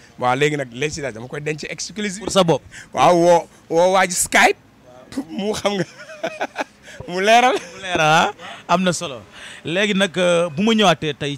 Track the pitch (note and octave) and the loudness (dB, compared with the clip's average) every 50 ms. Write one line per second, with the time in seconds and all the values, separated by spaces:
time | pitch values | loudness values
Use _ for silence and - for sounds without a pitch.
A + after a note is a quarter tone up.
0 | - - _ - B2+ B2 B2+ C3+ D3 D3+ D3+ C#3+ C3+ A#2+ A#2 B2+ C#3+ D#3 - D#3+ | -20 -20 _ -4 -2 0 2 2 0 0 0 -4 -6 -10 -8 -6 -6 -6 -6 -8
1 | C#3 B2+ G#2+ A2 B2 B2+ D#3 D3 D3 D3+ D#3 D3 - - E3 - - - F3 G#3+ | -8 -10 -10 -10 -14 -12 -12 -8 -8 -8 -8 -8 -10 -12 -12 -12 -12 -12 -8 -8
2 | G#3 G#3 F3+ G#3+ F#3+ F3 - F#3+ F3+ E3 D3 - - - - - - - - B2 | -8 -8 -8 -8 -8 -2 0 2 2 2 0 -2 -4 -10 -18 -20 -18 -8 0 2
3 | C3+ E3 F3+ E3+ E3+ F3 E3+ D#3+ D3+ - - - _ - D#3+ E3 F3+ F#3 F#3+ F#3+ | 4 4 6 6 6 6 6 4 2 -2 -12 -20 _ -2 2 2 2 4 4 2
4 | F#3+ F3+ F3+ - - - - G3+ G3 G4 - - _ _ _ _ _ - - - | 2 0 -2 -4 -4 0 4 4 4 4 2 -2 _ _ _ _ _ -20 -20 -20
5 | - - - C#4 - D#3+ D#3+ A3 G3 G#3+ G3+ - - G3+ G3+ F#3+ E3 - - - | -20 -12 -12 -12 -10 -8 -8 -4 -4 -4 -4 -2 -2 -2 -2 -2 -4 -6 -10 -18
6 | - - D#5 D5+ D#5+ E5 D#5 D#5 - - - - - - _ _ - - - - | -20 -20 -12 -10 -10 -10 -8 -8 -10 -8 -8 -10 -10 -10 _ _ -20 -20 -20 -16
7 | - - F3 F#3 G3 G#3+ A3+ A#3+ B3 B3+ G4+ - - - - F#3+ - F3+ F3 E3 | -12 -8 -6 0 2 4 4 6 4 4 0 -2 -6 -10 -16 -14 -8 -6 -2 2
8 | D#3 D3+ D#3+ E3+ - - - - - - - - - - F3 F3+ F#3 F3+ D#3+ - | 2 4 4 4 2 0 -4 -10 -16 -18 -18 -16 -2 0 0 2 2 0 -2 -2
9 | F3 D3 B2+ A2 G2 - - - - - - - - C#3 E3+ F#3+ G#3+ G3+ G3+ F#3+ | -6 -10 -12 -14 -16 -20 -20 -20 -20 -20 -20 -12 -8 -4 -2 -2 0 0 0 0
10 | G3+ F#3+ C#3 F3+ F3+ F3 F3 E3+ F3 E3+ C#3 D#3 G#3 A3+ A3+ G#3+ G3+ F3+ D#3 - | 0 0 0 0 0 2 2 2 0 -2 -2 -2 0 2 2 4 4 4 2 2
11 | D#3 D3+ C#3+ - D3+ C#3+ C#3+ | -2 -6 -6 -6 -8 -8 -8